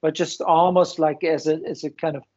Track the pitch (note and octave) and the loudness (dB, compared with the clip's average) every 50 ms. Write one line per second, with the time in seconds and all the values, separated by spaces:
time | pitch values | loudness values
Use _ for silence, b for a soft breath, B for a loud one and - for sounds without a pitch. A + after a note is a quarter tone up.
0 | - D#3+ D#3 - F3 E3 - - - - E3+ D#3+ E3+ F3+ F#3 F3+ F3 E3 - - | -2 -2 -2 -2 -4 -4 -4 -8 0 2 4 4 4 4 4 4 2 2 0 0
1 | D#3+ D#3 D3+ D3 - E3 D#3+ C#3+ - D#3 D#3 D#3+ F3 - D#3 D3 - D3+ C3+ - | 0 0 0 0 -2 -2 -2 0 0 -2 -2 -2 -2 -10 -10 -8 -10 -12 -10 -6
2 | - E3 D3 C#3 C3+ _ _ | -6 -6 -6 -6 -12 _ _